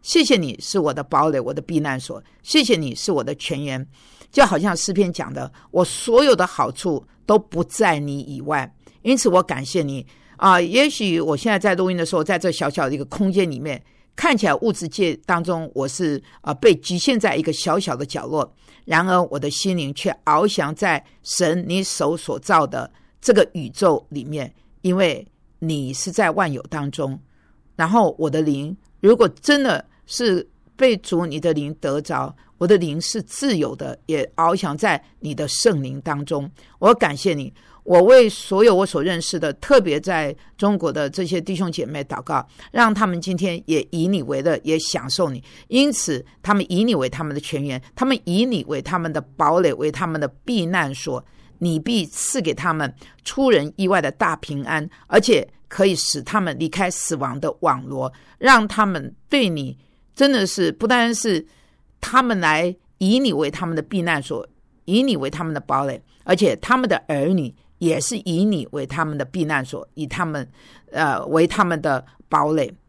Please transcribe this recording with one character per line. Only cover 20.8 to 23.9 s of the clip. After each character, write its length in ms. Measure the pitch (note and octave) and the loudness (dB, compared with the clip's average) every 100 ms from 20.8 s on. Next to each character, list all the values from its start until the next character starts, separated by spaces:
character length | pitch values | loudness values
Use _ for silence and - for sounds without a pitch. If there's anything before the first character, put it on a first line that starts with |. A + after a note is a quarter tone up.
| G3 D3+ - _ | 0 0 -4 _
神 420 | - - F3 E3+ F3 | -8 0 0 0 -2
你 160 | F3+ | -2
手 360 | F#3+ - D3 D#3+ | -2 -2 -2 -2
所 200 | - C#3 | -6 -8
造 280 | - E3+ C#3 | 2 2 2
的 240 | C3+ B2 _ _ _ | -4 -10 _ _ _
这 100 | - | 2
个 160 | G#3 - | 4 4
宇 160 | E3+ B2+ | 0 -10
宙 360 | - F3+ | 0 2